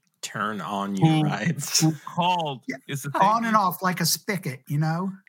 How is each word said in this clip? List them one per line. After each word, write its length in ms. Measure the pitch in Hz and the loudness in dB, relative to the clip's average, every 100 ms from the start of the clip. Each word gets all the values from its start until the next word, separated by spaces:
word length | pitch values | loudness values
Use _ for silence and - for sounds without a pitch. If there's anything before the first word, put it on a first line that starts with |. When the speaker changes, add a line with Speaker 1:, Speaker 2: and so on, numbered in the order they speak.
| _ _ | _ _
Speaker 1:
Turn 400 | - 113 104 107 | -10 -4 -4 -2
on 360 | - 101 98 98 | -4 -2 -2 4
your 220 | 160 156 | 4 4
Speaker 2:
who, 60 | |
Speaker 1:
rights. 560 | 151 - 170 143 - - | 2 0 -2 -2 -2 2
Speaker 2:
who 200 | 160 151 - | 2 0 -6
called. 560 | - 175 180 156 127 - | -2 0 0 -2 -6 -10
Speaker 3:
Yeah, 100 | - - | -12 -8
Speaker 2:
It's 140 | 143 | -8
the 80 | 147 | -4
Speaker 3:
on 60 | 196 | 2
Speaker 2:
same 160 | 196 226 | 4 4
Speaker 3:
and 80 | 226 | 2
Speaker 2:
people 60 | 214 | 2
Speaker 3:
off 220 | 185 170 | 2 0
like 180 | 185 175 | 0 0
a 60 | 160 | 0
spigot, 560 | - - 196 - 127 - | 0 -2 -4 -4 -8 -4
you 120 | 147 | -2
know? 340 | 160 165 190 190 | 0 0 -4 -8